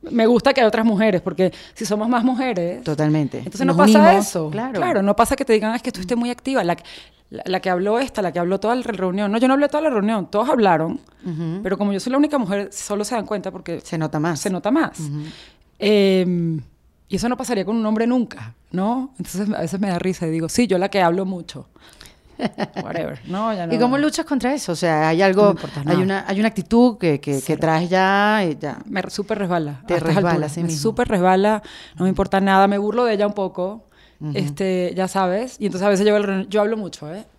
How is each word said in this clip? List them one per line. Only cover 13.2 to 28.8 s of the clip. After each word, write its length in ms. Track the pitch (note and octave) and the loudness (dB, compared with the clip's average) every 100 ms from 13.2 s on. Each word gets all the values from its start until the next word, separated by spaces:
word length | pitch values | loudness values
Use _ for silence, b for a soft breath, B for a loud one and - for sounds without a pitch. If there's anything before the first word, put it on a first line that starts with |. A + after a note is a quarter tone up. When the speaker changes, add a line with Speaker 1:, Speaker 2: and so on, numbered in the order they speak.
| F#3+ | -4
Speaker 1:
cuenta 240 | G#3 F#3+ | -6 -6
porque 300 | F#3 F3 E3 | -10 -10 -10
Speaker 2:
Se 180 | - E3 | -6 -4
nota 200 | D#3 D#3 | -2 -2
más. 200 | D#3+ D#3+ | -2 -2
Speaker 1:
se 100 | G#3 | -2
nota 200 | F#3 G#3 | -2 0
más. 280 | C#4+ D4 - | 0 0 -4
Speaker 2:
Ujú. 240 | D#3 D3 D3+ B B B _ _ | -8 -8 -10 B B B _ _
Speaker 1:
Em, 800 | G3+ G#3 G3 F#3+ F3+ F3 E3+ D#3+ B2+ _ _ _ _ | 2 4 4 2 2 0 -2 -4 -8 _ _ _ _
y 80 | F#3+ | -4
eso 120 | A3 | -4
no 80 | B3 | -4
pasaría 280 | B3+ A#3 | -4 -4
con 120 | F3+ A3+ | -2 -2
un 80 | G#3+ | 0
hombre 200 | A3 A#3 | 0 2
nunca, 480 | B3+ A#3 - A2 - _ | 0 -2 -6 -18 -20 _
¿no? 420 | F3 G3 B3 C4 - | -4 -2 -2 -6 -8
Entonces 320 | F3+ F3+ G3+ | -10 -4 -4
a 60 | - | -2
veces 180 | E3 G3 | -4 -2
me 80 | G3+ | -2
da 100 | F3 | -2
risa 280 | F#3 F3+ E3 | -2 -2 -2
y 40 | |
digo, 180 | D#3+ D#3+ | -2 -2
"Sí, 180 | - A#3+ | 0 0
yo 120 | F3+ | 2
la 100 | F#3+ | 0
que 140 | G3+ | 2
hablo 220 | F3 F3 F#3+ | 2 2 -2
mucho". 420 | F#3 E3+ C3+ A#2 _ B B B B B - | -6 -10 -16 -18 _ B B B B B -8
Speaker 2:
<laughs> 460 | C4+ - G#3 - | -8 -6 -10 -8
Speaker 1:
Whatever. 340 | - E3+ D#3 B2 A2+ | -8 -6 -6 -8 -10
No, 260 | F#3 A3+ | -6 -4
ya 140 | G#3 E3+ | -4 -2
no. 80 | |
Speaker 2:
¿Y 40 | A#3 | 0
cómo 180 | B3 C4+ | 2 2
luchas 260 | D4+ D4+ | 0 -2
contra 300 | D#4+ C4+ A#3+ | -4 -2 0
eso? 160 | C#4+ - | -2 -4
O 60 | E3 | -2
sea, 320 | F3 D#3 D#3 | 0 2 2
hay 140 | E3 | 4
algo, 200 | G3 F#3 | 4 6
Speaker 1:
No 60 | G#3 | 4
me 60 | |
importa 260 | E3+ D3 D3 | 4 -6 -8
Speaker 2:
hay 60 | C#3+ | 0
Speaker 1:
nada. 120 | F3 | 2
Speaker 2:
una, 260 | F#3 F#3+ - | 2 -2 -4
hay 100 | G3 | 0
una 100 | A3 | 0
actitud 480 | A3 - A3+ B3 G#3+ | -2 0 4 4 4
que, 220 | F3 C#3+ | 0 0
que, 120 | D3 | -2
que 80 | C#3 | -4
Speaker 1:
Cero. 180 | - D3+ | -2 0
Speaker 2:
traes 300 | D3+ D#3+ E3+ | 2 0 2
ya 540 | F#3 F#3+ G3 G#3 G#3+ F#3 | 2 2 2 2 2 0
y 80 | D3 | -4
ya. 220 | D3 - | -8 -10